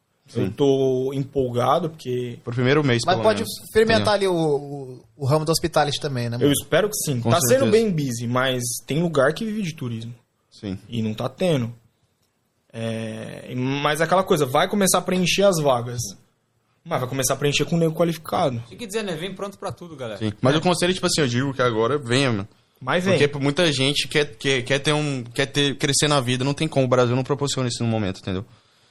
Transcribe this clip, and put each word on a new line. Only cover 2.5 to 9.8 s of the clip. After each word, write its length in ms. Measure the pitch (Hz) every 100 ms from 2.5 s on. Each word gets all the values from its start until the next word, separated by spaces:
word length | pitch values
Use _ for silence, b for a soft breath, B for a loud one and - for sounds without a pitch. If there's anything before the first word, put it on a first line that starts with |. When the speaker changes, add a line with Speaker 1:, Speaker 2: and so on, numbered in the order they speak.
Speaker 1:
primeiro 300 | 120 123 147
mês, 200 | 147 120 135
Speaker 3:
Mas 80 |
Speaker 1:
pelo 80 | 190
Speaker 3:
pode 160 | 220 208
Speaker 1:
menos. 100 | 220 - -
Speaker 3:
fermentar 440 | 220 220 220 208 208
Speaker 1:
Entendeu? 60 |
Speaker 3:
ali 60 | 190
o, 280 | 175 160 143
o, 440 | 143 143 131 127 - -
o 100 | 135
ramo 180 | 156
do 80 | 156
hospitality 480 | 160 165 156 143 135
também, 280 | 151 127 120
né, 60 | 120
Speaker 2:
Eu 40 |
Speaker 3:
mano? 120 | 139
Speaker 2:
espero 360 | 139 - 190 202
que 80 | -
sim. 240 | - 123
Speaker 1:
Com 100 | 117
Speaker 2:
Tá 80 | 165
sendo 240 | - 262 262
Speaker 1:
certeza. 40 |
Speaker 2:
bem 180 | 214 226
busy, 340 | 160 139 117 120
mas 380 | 123 131 127 120 -
tem 160 | - 143
lugar 320 | 170 151 135
que 120 | 160
vive 180 | 220 214
de 140 | 185
turismo. 360 | 151